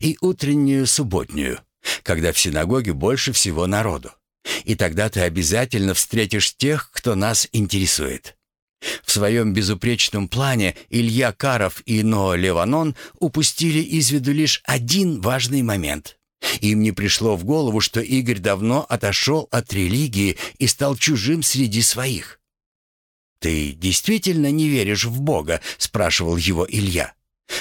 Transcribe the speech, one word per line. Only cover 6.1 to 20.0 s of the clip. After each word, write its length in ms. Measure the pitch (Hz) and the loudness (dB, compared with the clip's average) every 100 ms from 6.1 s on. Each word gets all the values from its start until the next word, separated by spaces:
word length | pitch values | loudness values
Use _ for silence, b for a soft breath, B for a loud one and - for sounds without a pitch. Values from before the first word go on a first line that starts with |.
| 113 104 107 - - | 0 0 0 -2 0
тех, 340 | 139 151 - | 0 0 -4
кто 220 | - 123 | -4 -2
нас 340 | 98 107 113 - | 0 2 0 0
интересует». 840 | 113 98 98 92 - 69 65 - - _ _ _ _ B B | 0 0 0 0 0 -2 -6 -12 -20 _ _ _ _ B B
В 80 | - | -2
своем 400 | 104 104 117 107 | 0 2 2 2
безупречном 760 | 98 98 101 120 117 - 104 95 | 2 0 0 0 0 0 -2 -4
плане 480 | 120 139 120 92 B B | -2 0 2 0 B B
Илья 420 | 117 117 117 123 | 0 2 2 0
Каров 500 | - 139 120 92 - - | 0 0 0 0 -2 -2
и 160 | 107 | 0
Ноа 320 | 110 107 95 | 2 2 2
Леванон 640 | 87 92 85 98 156 156 B B - | 2 2 2 2 0 0 B B -4
упустили 580 | 156 160 147 - 165 156 | -2 0 -2 0 0 0
из 320 | 160 160 123 | 0 0 0
виду 220 | 143 131 | 0 0
лишь 280 | 147 151 - | 0 0 0
один 560 | - 135 120 190 185 127 | -2 -2 0 0 2 0
важный 420 | 107 127 120 139 | -2 -2 0 0
момент. 560 | 117 101 76 73 - - _ _ B B | 0 0 -2 -6 -10 -20 _ _ B B
Им 220 | 107 107 | 2 4
не 80 | 107 | 2
пришло 460 | 95 101 - 110 95 | 0 0 0 0 0
в 80 | |
голову, 360 | 95 156 131 107 | 0 0 2 0
что 200 | - 117 | 0 -2
Игорь 400 | 117 131 123 104 | 0 0 0 -2
давно 440 | 101 98 110 139 - | 0 0 0 0 0
отошел 580 | 120 101 98 - 156 - | -2 -2 0 0 -2 -2
от 200 | 120 - | -2 -2
религии 640 | 98 90 120 | -2 0 0